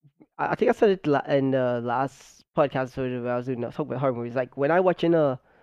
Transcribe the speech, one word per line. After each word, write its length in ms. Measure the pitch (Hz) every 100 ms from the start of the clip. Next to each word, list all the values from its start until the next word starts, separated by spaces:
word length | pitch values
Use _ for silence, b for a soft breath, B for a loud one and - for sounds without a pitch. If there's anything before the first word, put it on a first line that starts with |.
| 147 _ - -
I, 100 | 151
I 60 | -
think 140 | -
I 20 |
said 180 | 247 220
it 160 | 190 151
la-, 140 | 139 -
in 240 | 143 135
the 280 | 131 123 123
last 640 | 120 120 139 - - - _ -
podcast 400 | 143 135 131 -
where 360 | 131 123 120
I 40 | 123
was 100 | 123
doing, 160 | 123
talking 240 | 120 - 143
about 140 | 123
horror 140 | 139
movies. 200 | 120 120
Like, 220 | 120 127 -
when 140 | 139
I 100 | 170
watch 240 | 185 175
in 100 | 170
a, 240 | 170 147 127 b b